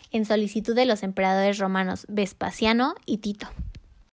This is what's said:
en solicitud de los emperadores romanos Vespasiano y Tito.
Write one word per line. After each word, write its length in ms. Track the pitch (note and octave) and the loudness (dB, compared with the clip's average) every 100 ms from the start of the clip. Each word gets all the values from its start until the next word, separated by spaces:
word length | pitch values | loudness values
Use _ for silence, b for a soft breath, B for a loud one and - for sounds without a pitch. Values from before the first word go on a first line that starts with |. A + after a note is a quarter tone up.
| b | b
en 120 | A3+ | -2
solicitud 520 | G#3 G#3+ G#3 A3 G#3+ A#3 | 2 2 2 -2 0 2
de 100 | B3+ | 2
los 180 | G#3 | 2
emperadores 540 | F#3+ F#3+ F#3+ F#3+ G3+ G3+ | -2 0 2 4 2 2
romanos 480 | F#3+ F#3+ F#3 G3+ - | 0 0 0 -4 -4
Vespasiano 880 | G#3 F#3+ - F3+ - A3 A#3 C4+ G#4+ - | -2 -2 -4 -6 0 2 4 2 -2 -6
y 120 | A3 | -4
Tito. 300 | G#3 G3+ - - - - - - _ | -4 -8 -10 -10 -10 -12 -20 -20 _